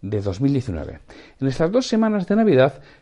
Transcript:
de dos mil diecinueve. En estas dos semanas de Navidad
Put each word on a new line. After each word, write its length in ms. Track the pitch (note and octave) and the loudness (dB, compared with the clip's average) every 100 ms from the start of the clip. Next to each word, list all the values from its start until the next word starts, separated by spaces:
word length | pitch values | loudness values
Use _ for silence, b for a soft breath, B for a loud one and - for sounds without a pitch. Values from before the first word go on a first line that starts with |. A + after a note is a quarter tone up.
de 180 | G2 G#2 | -6 -4
dos 200 | G2 F#2 | -4 -2
mil 120 | C#3 | 0
diecinueve. 460 | C#3 B2 D#2+ - - - B B B | 0 -2 -6 -8 -14 -20 B B B
En 60 | C3+ | -4
estas 240 | B2 D#3+ | 0 0
dos 160 | A#3 B3+ | 0 0
semanas 400 | A3 A3 G#3 F3+ | 0 0 0 0
de 80 | |
Navidad 480 | G3+ A3 C3 C3+ - b b | 2 4 4 4 0 b b